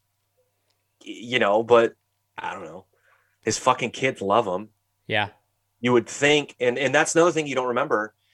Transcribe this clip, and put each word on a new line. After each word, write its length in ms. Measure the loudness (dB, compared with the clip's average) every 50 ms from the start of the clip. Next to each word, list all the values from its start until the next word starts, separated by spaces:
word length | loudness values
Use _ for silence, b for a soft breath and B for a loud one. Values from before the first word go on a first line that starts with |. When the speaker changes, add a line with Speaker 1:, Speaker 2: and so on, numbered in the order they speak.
| _ _ _ _ _ _ _ _ _ _ _ _ _ _ _ _ _ _ _ _ -20
Speaker 1:
Y-, 80 | -18 -18
you 220 | -16 -8 -4 -2 0
know, 220 | 2 2 2 2 4
but 300 | 6 6 6 6 4 0 _ _ _ _ _ _ _ _
I 160 | -12 -10 -10 -10
don't 100 | -12 -14
know. 220 | -16 -18 -20 -20 _ _ _ _ _ _ _ _ _ _ _
His 160 | -6 -6 -6 0
fucking 320 | 0 0 0 0 -2 -8
kids 300 | -6 -4 -4 -4 -4 -4
love 240 | -2 0 0 0 0
him. 220 | -2 -4 -8 -8 -12 _ _ _ _ _ _ _ -6
Speaker 2:
Yeah. 200 | -4 -4 -4 -6 -8 _ _ _ _ _ _ _ _ _
Speaker 1:
You 120 | 0 2 2
would 120 | 2 2 0
think, 460 | -4 0 2 2 2 2 0 -4 -6 -4
and, 160 | -2 -2 0 0
and 140 | 0 0 2
that's 200 | 2 0 2 2
another 160 | 2 2 2
thing 140 | 2 0 -4 -4
you 60 | -2
don't 120 | -2 -2 -2
remember, 460 | -2 -2 -2 0 0 -2 -2 -4 -10 _ _ _